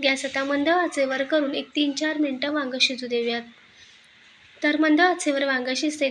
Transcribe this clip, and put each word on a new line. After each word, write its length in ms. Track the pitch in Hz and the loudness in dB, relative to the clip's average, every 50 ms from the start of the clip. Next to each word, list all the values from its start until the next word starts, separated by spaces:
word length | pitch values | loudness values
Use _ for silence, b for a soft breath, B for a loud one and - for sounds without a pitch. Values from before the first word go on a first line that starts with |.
| 285 | 0
गॅस 220 | 269 269 269 277 | 0 0 0 -2
आता 200 | 269 269 269 277 | -4 -4 -4 -2
मंद 240 | 277 285 285 285 320 | 0 0 0 2 2
आचेवर 540 | 339 359 349 330 - 285 269 262 262 262 269 | 2 2 2 0 0 0 -2 0 0 -2 -2
करून 320 | 269 311 311 294 269 285 | 0 0 0 2 0 -2
एक 140 | 277 - - - | -4 -6 -6 -2
तीन 160 | 302 294 285 277 | -2 0 0 0
चार 260 | - 311 311 311 302 | -2 -2 -2 0 0
मिनटं 340 | 302 277 262 254 277 294 302 | -2 -2 -2 -4 -4 -4 -2
वांगं 260 | 302 277 254 254 254 | -2 -4 -4 -2 -2
शिजू 260 | - - 262 240 247 | -2 -2 -2 -4 -6
देऊयात. 360 | 240 240 240 233 233 233 233 233 233 - - - - B B B B B B B B B - - - - - - - - - - | -4 -2 -2 -2 -2 -2 -4 -6 -10 -16 -20 -20 -20 B B B B B B B B B -20 -20 -20 -20 -20 -20 -20 -8 -2 0
तर 140 | 294 294 | 0 2
मंद 240 | 294 311 311 302 302 | 4 4 4 6 6
आचेवर 440 | 349 370 339 339 - 302 277 277 277 | 6 4 4 2 0 -2 0 0 0
वांगं 300 | 277 269 254 247 254 262 | 0 0 -2 -2 -4 -4
शिजते 360 | 262 311 302 302 - 285 269 | -2 -2 -2 -2 0 -2 -2